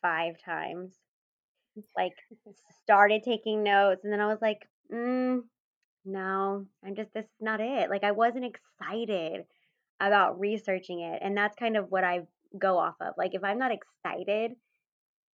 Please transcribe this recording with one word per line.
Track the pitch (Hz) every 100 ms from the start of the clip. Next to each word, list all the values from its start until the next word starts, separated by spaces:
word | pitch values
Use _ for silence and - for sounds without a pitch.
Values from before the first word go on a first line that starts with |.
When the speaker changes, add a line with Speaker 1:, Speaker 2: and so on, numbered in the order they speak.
Speaker 1:
five | 180 160 170 165
times. | - 160 - 170 185 185 _ _ _ _ _ _ _ - 208 -
Like, | 185 - -
Speaker 2:
<laughs> | 220 - - _ _
Speaker 1:
started | - 202 202 214
taking | 233 220 220 214
notes, | 208 196 202 185
and | 208
then | 208
I | 208
was | 214
like, | 226 214 - _ _
"Mm, | 233 240 254 254 254 233 _ _ _ _ _
no, | 190 190 190 190 196 202 196 _
I'm | 190
just, | 202 214
this | 220 214
is | _
not | 220 220
it." | 226 262 -
Like, | 196
I | 202
wasn't | 208 233 240
excited | 247 - _ _ - 214 226 190 160 185 185 _ _ _ _ _
about | 196 202 185 180
researching | 202 214 202 185 185 175
it, | 170 165
and | 196 202
that's | 208 208
kind | 233 220
of | 185
what | 190
I | 180 180 165 _ _ 190
go | 190 185
off | 165 -
of. | - -
Like, | 180
if | 185
I'm | 196 214
not | 262
excited, | 202 - _ 170 160 190 208 226 240 _ _ _ _ _ _ _